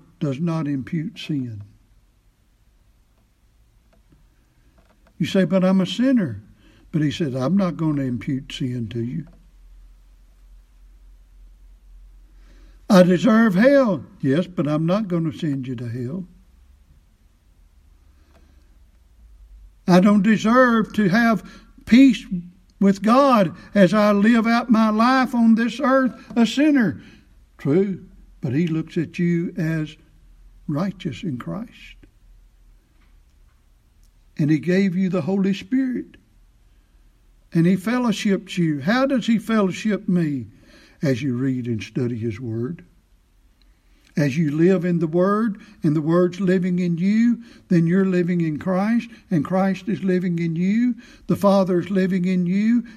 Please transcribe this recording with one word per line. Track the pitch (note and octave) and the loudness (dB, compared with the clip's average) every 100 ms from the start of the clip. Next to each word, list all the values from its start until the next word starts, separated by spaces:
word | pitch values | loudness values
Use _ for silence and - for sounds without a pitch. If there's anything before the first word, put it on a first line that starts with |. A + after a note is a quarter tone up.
| - _ | -20 _
does | D3+ C3 | -6 -4
not | E3+ D#3+ D3 | -4 -4 -4
impute | C#3 A#2 E3 D#3 - | -6 -6 -8 -8 -12
sin." | - D3 B2 G#2+ G2+ _ _ _ _ _ _ _ _ _ _ _ _ _ _ _ _ _ _ _ _ _ _ _ _ _ _ _ _ _ _ _ _ _ _ _ | -8 -6 -6 -12 -16 _ _ _ _ _ _ _ _ _ _ _ _ _ _ _ _ _ _ _ _ _ _ _ _ _ _ _ _ _ _ _ _ _ _ _
You | D#3+ | -2
say, | D4 | 0
"But | E3+ F#3+ | 0 0
I'm | F#3 F#3+ | 2 0
a | F3+ | 0
sinner." | - B3+ B3+ D#3 G2+ - _ - _ - | -2 0 0 -2 -8 -16 _ -20 _ -8
But | D#3 | -2
he | D3 | -2
said, | - D#3 | -2 -4
"I'm | B2 B2+ G3 | -4 -2 0
not | F3+ E3 | -2 -2
going | D#3+ C#3+ | -2 -2
to | |
impute | C3 A#2+ - C3 - | -4 -4 -6 -6 -8
sin | - C3 B2 A2 | -8 -6 -6 -8
to | A#2+ | -6
you." | A#2 D#3+ - - - - - - - - - _ _ _ - - _ _ - - - - - - - - - - - - - - - - - - - - - | -6 -8 -12 -20 -20 -20 -20 -20 -20 -20 -20 _ _ _ -20 -20 _ _ -20 -20 -20 -20 -20 -20 -20 -20 -20 -20 -20 -20 -20 -20 -20 -20 -20 -20 -20 -20 4
"I | F#3+ | 6
deserve | F3 F3 G3+ A3 A3+ F3 | 6 4 2 4 2 4
hell." | B3+ C#4 B3 D#3 - - | 4 4 2 -2 -8 -6
Yes, | C#3 C#3+ F3+ | -2 0 -2
but | - D3 | -4 -4
I'm | D3+ D#3+ | -2 0
not | G3 G3+ | -2 -2
going | F3 E3 | -4 -4
to | - | -6
send | D#3+ C#3 B2+ | -6 -6 -8
you | |
to | A#2+ A#2+ | -10 -10
hell. | A#2+ B2 F#3 F3 - _ _ _ _ _ _ _ _ _ _ _ _ _ _ _ _ _ _ _ _ _ _ _ _ _ _ _ _ - - - - - _ - | -8 -8 -10 -12 -20 _ _ _ _ _ _ _ _ _ _ _ _ _ _ _ _ _ _ _ _ _ _ _ _ _ _ _ _ -20 -20 -20 -20 -20 _ 2
"I | F3+ | 4
don't | F#3+ G#3 | 6 4
deserve | G3 G#3 G#3+ B3 B3+ A3+ G#3+ | 2 0 2 4 4 2 -2
to | - G3+ | -2 0
have | G#3+ A#3 G#3 - - - - - | 2 2 0 -6 -20 -20 -20 4
peace | A#3 C4+ G#3+ - F3+ - - _ _ | 6 6 4 -4 -10 -10 -20 _ _
with | G3 G3 | 0 2
God | G#3 B3+ C#4 A#3 E3+ - - G3+ | 2 4 4 4 2 -2 -4 4
as | F3+ | 4
I | G#3+ G#3 | 4 4
live | G3+ G#3+ A#3+ | 4 4 4
out | A3+ A#3 A#3+ | 2 -2 2
my | A3 A3 | 2 2
life | G#3+ A#3+ C4 B3+ A#3+ | 2 2 2 0 2
on | A3+ | 4
this | A3 A#3 - | 4 0 -2
earth, | C4 C4+ C4 - - | 0 2 0 -4 -6
a | A#3 | 0
sinner." | A3+ C4 D#4 C#4+ G3 A2 - - _ - _ _ | 0 2 2 4 0 -2 -14 -20 _ -20 _ _
True, | D3 E3 G3+ E3 - - - - | 0 0 0 -4 -12 -20 -20 -10
but | C3+ | -4
he | C3+ E3+ | -2 -2
looks | D#3+ D#3+ E3+ | -2 -4 -6
at | C#3+ - | -6 -4
you | F3 E3+ F3 - | -2 -2 -4 -6
as | D#3+ D#3+ D3+ - _ _ - - - - - | -4 -4 -6 -12 _ _ -20 -20 -20 -16 -8
righteous | D3 F#3+ - E3 A#2+ | -6 -6 -6 -10 -8
in | F3+ B2 | -10 -10
Christ. | - F3 B3 - - - - _ - - _ _ _ _ _ _ _ _ _ _ _ _ _ _ _ _ _ _ _ - | -10 -12 -12 -18 -20 -20 -20 _ -20 -20 _ _ _ _ _ _ _ _ _ _ _ _ _ _ _ _ _ _ _ -4
And | D3 | 0
he | D3+ | 0
gave | C#3+ F#3 G3 F3 | 2 0 0 0
you | F#3+ | -2
the | F#3 | -2
Holy | D#3+ G3 G3 | -2 0 0
Spirit. | F#3+ - C4 C4 A#3+ - - _ _ _ _ _ _ _ _ _ _ _ _ _ | -2 -4 -4 -2 -6 -10 -18 _ _ _ _ _ _ _ _ _ _ _ _ _
And | E3+ E3+ | 0 2
he | F#3 | 2
fellowships | A3 B3 A#3+ F#3+ G#3 F#3+ - F3+ | -2 -2 -2 -2 -2 -2 -4 -2
you. | E3 D3 | -2 -2
How | C#3 B3 C4+ | 0 0 0
does | C4 G#3 | 0 0
he | A3+ | -2
fellowship | - A3 F#3+ - A3 G3+ - | 0 0 0 -2 -4 -4 -2
me? | F3+ D#3+ C#3 G#2+ - - - - _ | 0 0 -4 -10 -18 -20 -20 -20 _
As | D3 B2 | -2 -2
you | C#3+ A#2+ | -2 -2
read | C3+ B2+ A#2+ | -2 -4 -4
and | A2 | -6
study | - - A#2+ A#2+ | -6 -4 -4 -4
his | A#2 G2+ | -6 -6
word. | B2 A2+ B2+ E3+ - _ _ _ _ _ _ _ _ _ _ _ _ - | -8 -6 -6 -10 -16 _ _ _ _ _ _ _ _ _ _ _ _ -2
As | D3 C3+ | -2 0
you | D#3 | -2
live | D3+ F3 F#3 | 2 2 2
in | F3 F3 | 0 -2
the | E3 | 0
word, | F3 F#3+ G#3 A3+ F#3+ - - | 0 2 0 -2 -6 -16 -4
and | E3 D#3 | -2 0
the | |
word's | D3+ E3+ F3+ F3+ | 0 2 2 0
living | F#3 F#3 F3+ F3+ | 0 0 0 -2
in | F3+ E3 | -2 -2
you, | F#3+ A3 A#3+ A#3 - - _ | 0 2 2 0 -6 -20 _
then | E3+ E3 | 2 2
you're | F#3 | 2
living | F#3+ F3+ F3 F3 | 2 0 0 0
in | D#3+ D3 | -2 -4
Christ, | F#3 F#3 G#3 A#3 - - _ | -4 -2 0 -2 -4 -16 _
and | E3+ | -2
Christ | C3 F#3 G3 F#3 - | 0 0 0 -2 -4
is | E3+ | -4
living | F#3+ F#3 F3+ E3+ | 0 0 0 -2
in | E3+ | -2
you. | E3 F#3 A3 B3 A#3 - - - | -2 0 0 0 -4 -12 -20 -6
The | F3+ | 0
Father | G3 G3 F#3 F3+ | 4 4 2 0
is | E3+ | 0
living | G3 F#3+ F#3+ F3+ | -2 0 0 0
in | F#3 F3 | -2 0
you, | F#3+ A3 A#3+ A#3 | 0 2 0 -2